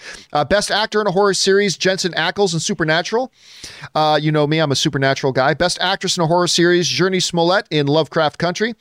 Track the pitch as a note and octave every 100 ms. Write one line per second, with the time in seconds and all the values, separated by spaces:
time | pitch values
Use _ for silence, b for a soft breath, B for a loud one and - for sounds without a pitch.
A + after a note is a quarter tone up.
0 | B B B D3 C#3 G3+ - F#3+ G#3+ G#3
1 | G#3 F3+ G3+ F#3 G3 G3 G3+ D#3 F#3 F#3+
2 | F3+ D#3 E3 F#3+ G3+ E3 - G3+ D#3+ D#3+
3 | F3 A3+ B3+ B B B B B C#3+ D#3
4 | D#3 D3+ D3+ D3+ D3 D#3 D3+ C3+ D#3 C#3
5 | C3+ C3+ C#3 C3 C3+ D#3 F3 - F3+ F#3+
6 | F#3 F3 D#3+ F3 F3 - E3+ F3 D3+ B2+
7 | F#3 F#3 - E3+ E3+ F#3+ - D3+ C#3+ D#3
8 | D3+ E3+ D3+ - E3+ F3 A3 A#3